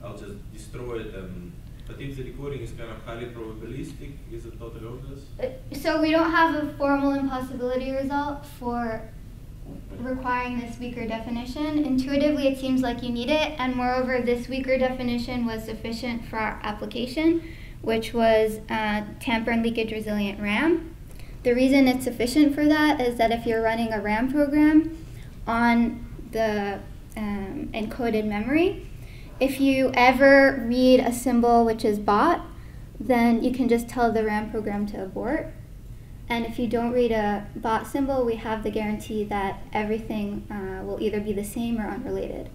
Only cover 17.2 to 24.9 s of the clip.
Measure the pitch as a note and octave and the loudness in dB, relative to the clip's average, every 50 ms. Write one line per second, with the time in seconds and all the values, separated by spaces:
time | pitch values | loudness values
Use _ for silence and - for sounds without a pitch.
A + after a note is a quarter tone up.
17.2 | D#4 E4 E4+ E4 - - - - - - - - - - A3+ A3+ A3+ - - A#3 | 4 4 4 2 -2 -6 -12 -12 -14 -14 -14 -8 -2 0 0 0 -2 -2 0 4
18.2 | A3+ A3+ A3+ A3 A3 G#3+ G#3+ G#3+ - - A3+ A3 G#3+ G#3+ G#3 G#3+ G#3 G#3 - - | 6 6 6 6 6 4 0 -6 -6 -6 -4 -2 0 0 -2 -2 -4 -6 -10 -6
19.2 | - C4+ A#3 A3+ A3+ A#3+ A#3 A#3 A3+ A#3 A3+ A#3 A3+ G#3+ A3 A3 A3 G#3+ G#3 G#3 | -2 0 0 0 0 0 0 2 0 0 0 0 -2 -2 -4 -6 -4 -2 -2 -2
20.2 | G3+ G3+ G3+ G#3+ G#3 G3+ G#3 A3+ C#4+ E4 F4 E4 - - - - - - - - | -2 -2 -4 -4 -2 0 0 2 4 4 2 2 0 -8 -14 -16 -16 -16 -14 -14
21.2 | - - - - - B3 A#3+ B3 C4+ C4 C4+ C#4 C4+ B3+ B3+ C4 - B3 A#3 - | -14 -14 -14 -2 0 2 4 4 6 6 6 6 6 6 4 2 -2 -4 -2 -2
22.2 | C4+ B3 - D4+ D4 C#4+ C#4+ D4+ D4 D4 D4+ D4+ D4+ D4+ C#4+ - B3 A#3+ A#3+ A#3+ | -2 2 6 6 6 6 6 4 6 6 6 6 6 4 4 4 2 0 2 4
23.2 | A3+ A3+ A#3 A#3 - A#3+ A3+ A3+ A3+ A3 A3+ A3+ A#3 A3 A3 G#3 G3 G#3 G#3+ A3 | 4 4 4 0 0 0 0 2 2 2 2 2 0 0 0 -2 0 0 0 0
24.2 | B3 C4 C4+ D4 C#4+ C4+ C#4+ D4+ D4+ D4+ D#4+ D#4 D#4+ - | 0 2 4 4 4 4 6 6 6 8 8 8 6 4